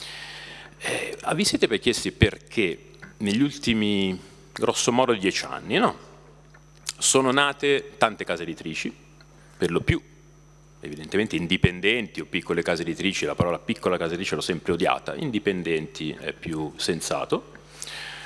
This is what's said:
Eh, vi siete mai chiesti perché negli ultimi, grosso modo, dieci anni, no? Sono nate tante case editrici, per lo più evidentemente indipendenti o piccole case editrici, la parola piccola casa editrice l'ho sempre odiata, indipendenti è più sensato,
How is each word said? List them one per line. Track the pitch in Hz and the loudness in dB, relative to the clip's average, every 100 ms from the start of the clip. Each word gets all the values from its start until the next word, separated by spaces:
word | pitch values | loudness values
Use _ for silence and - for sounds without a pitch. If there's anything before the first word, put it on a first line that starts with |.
| - - - - - - - - | -14 -14 -14 -14 -16 -18 -18 -10
Eh, | - - - - - | -6 -4 -4 -6 -4
vi | 160 | 0
siete | 202 - - | 2 2 2
mai | 104 | 2
chiesti | - 110 95 | 0 0 -2
perché | - 107 - - - 92 78 - - - - | 4 4 2 -8 0 0 0 -10 -20 -20 -6
negli | 104 104 | 0 2
ultimi, | 143 139 - 113 104 101 95 92 - - - | 2 0 0 2 4 2 2 -2 -8 -20 -16
grosso | - 107 113 - | -4 0 0 2
modo, | 120 127 | 2 4
dieci | 113 92 - | 4 2 0
anni, | 71 65 76 143 | -4 -8 -2 0
no? | 233 - - - - - - - - - - - | 0 -2 -12 -20 -20 -20 -20 -20 -20 -20 -12 -2
Sono | - 135 131 | 4 4 6
nate | 135 143 139 143 139 - - | 6 6 4 2 2 0 2
tante | 113 101 | 2 2
case | 95 87 | -4 -4
editrici, | 85 78 82 80 - - - - - - - - | -4 -8 -6 -6 -6 -8 -20 -20 -20 -20 -16 -2
per | 87 | 2
lo | 85 | 2
più | - 170 - - - - - - - - | 2 0 0 -20 -20 -20 -20 -20 -20 -16
evidentemente | 73 76 78 95 107 80 | -14 -12 -2 0 0 0
indipendenti | 85 90 95 90 95 117 85 - | 0 2 2 2 2 2 0 -8
o | 76 | -6
piccole | 85 80 85 | -4 -2 0
case | 82 85 | 2 0
editrici, | 82 80 87 90 76 | 0 -2 -2 0 -2
la | |
parola | 71 87 82 | 0 0 0
piccola | - 110 98 90 | -2 -2 0 0
casa | 85 | -2
editrice | 85 98 | -4 -4
l'ho | 76 | -4
sempre | - 82 - | -2 -4 0
odiata, | 85 85 65 - | 0 2 0 -2
indipendenti | 71 156 107 101 92 82 80 78 - 78 - | -6 -2 -2 0 -2 -2 -2 -4 -8 -8 -8
è | 73 | -10
più | - 82 78 78 - | -10 -8 -6 -6 -6
sensato, | - 82 - 78 67 185 - - - - - - - - | -4 -2 -2 -4 -2 -4 -4 -20 -20 -16 -14 -12 -12 -14